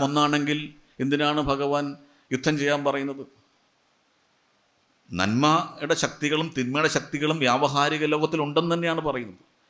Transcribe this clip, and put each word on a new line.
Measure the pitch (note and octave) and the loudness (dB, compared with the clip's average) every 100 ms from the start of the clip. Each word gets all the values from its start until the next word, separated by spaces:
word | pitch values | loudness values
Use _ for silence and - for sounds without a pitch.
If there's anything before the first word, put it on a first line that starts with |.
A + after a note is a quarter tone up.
ഒന്നാണെങ്കിൽ | C#3 D3 D3 D3 C#3+ D3 D3+ - _ - | 4 2 2 2 0 -2 -6 -14 _ -6
എന്തിനാണ് | C3 C#3+ D3 D3+ | -2 0 0 0
ഭഗവാൻ | C#3+ C#3 C#3+ C#3+ C#3+ C#3 - _ - | 0 0 0 0 -2 -8 -16 _ -8
യുദ്ധം | B2+ D#3 D3+ | -4 0 0
ചെയ്യാൻ | C#3+ D3 | 0 0
പറയുന്നത്? | C#3+ C3+ C#3 C#3 C3 _ _ _ _ _ _ _ _ _ _ _ _ _ _ _ _ _ - | 0 -2 -2 -8 -14 _ _ _ _ _ _ _ _ _ _ _ _ _ _ _ _ _ -10
നന്മയുടെ | F2 F#2+ A#2 D3+ D#3+ F3 - D3+ D#3+ | -2 0 2 4 4 0 -6 -2 0
ശക്തികളും | C3+ - D3 D3+ E3 | -2 -2 -2 0 -2
തിന്മയുടെ | C#3 B2 C#3 D#3 | -2 -2 0 0
ശക്തികളും | D3 B2+ D3 D3+ D#3+ | 0 -4 -2 -2 2
വ്യാവഹാരിക | B2+ B2+ C#3+ C#3+ D3 D3+ D3+ | 2 4 2 2 0 0 0
ലോകത്തിലുണ്ടെന്ന് | D3+ D#3 D#3+ D3 D3 E3+ | 2 0 0 0 0 0
തന്നെയാണ് | E3+ E3+ D#3+ | 0 0 -2
പറയുന്നത്. | D#3 C3 A2 F2+ _ _ _ | -2 -4 -6 -14 _ _ _